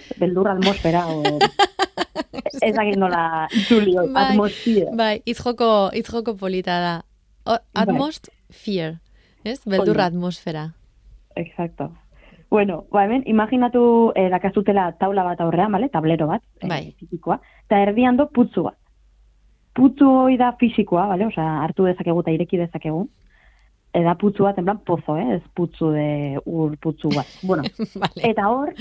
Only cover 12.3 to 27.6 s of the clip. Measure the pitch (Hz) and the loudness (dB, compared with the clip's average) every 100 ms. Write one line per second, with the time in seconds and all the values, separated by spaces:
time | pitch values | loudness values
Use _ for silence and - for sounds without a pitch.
12.3 | - - 214 202 165 - 202 196 214 - | -20 -2 0 0 -2 -2 0 2 0 0
13.3 | 220 220 254 247 247 240 233 226 - 185 | 0 2 0 2 4 4 6 4 2 0
14.3 | 180 196 214 202 202 175 170 190 202 180 | 0 -2 -2 2 2 0 0 -2 0 -2
15.3 | 175 170 165 202 190 262 165 156 165 151 | -2 -2 0 0 0 -2 0 0 0 0
16.3 | 208 - _ 185 156 156 - 165 170 - | -4 -6 _ -6 -6 -8 -16 -14 -10 -4
17.3 | 180 _ _ - 202 202 214 254 254 294 | -4 _ _ -2 2 2 2 2 4 2
18.3 | - 247 - 160 - _ _ _ _ _ | 2 2 0 -6 -6 _ _ _ _ _
19.3 | _ _ _ _ - 269 269 277 262 262 | _ _ _ _ 4 4 6 6 6 4
20.3 | 254 247 240 240 - 202 175 202 180 220 | 4 2 2 0 2 0 2 0 0 -2
21.3 | - 160 156 156 - 185 180 175 170 170 | -2 -2 -2 -2 0 0 0 0 -2 0
22.3 | 160 175 185 170 160 160 156 214 _ _ | -2 -2 -2 -4 -6 -6 -4 -6 _ _
23.3 | _ _ _ _ _ _ 175 170 170 208 | _ _ _ _ _ _ 0 0 2 0
24.3 | 208 196 202 185 208 - 170 - 151 240 | 2 0 0 -2 -4 -2 -4 -2 -4 -2
25.3 | 185 - - 170 - 160 151 151 147 143 | -4 -6 -6 -6 -2 -2 0 -2 -4 -4
26.3 | 139 - 165 156 151 165 151 156 143 127 | -6 -6 -2 -2 -4 -6 -6 -4 -4 -4
27.3 | - 185 190 | -8 -4 -2